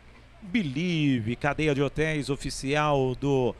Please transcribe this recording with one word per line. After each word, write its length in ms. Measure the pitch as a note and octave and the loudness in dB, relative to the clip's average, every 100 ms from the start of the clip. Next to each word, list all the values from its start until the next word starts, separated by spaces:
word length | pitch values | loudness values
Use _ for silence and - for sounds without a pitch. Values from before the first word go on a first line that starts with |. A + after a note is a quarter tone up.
| - - - - | -20 -20 -20 -20
Believe, 960 | G3+ G#3 E3 C3 F3+ E3 D3 C3 G#2+ A#2+ | -4 -2 0 -2 0 2 2 2 0 -2
cadeia 360 | D3+ C#3 D3+ | -2 0 0
de 100 | C3+ | 2
hotéis 480 | C#3 - D#3 D#3 B2 | 0 0 -2 -2 -2
oficial 840 | C#3 C#3+ - C3+ D3 D3+ C#3+ C3 B2 | -4 -4 -6 -2 0 2 2 2 0
do 400 | C3+ C#3 B2 F#2 | 0 2 2 -2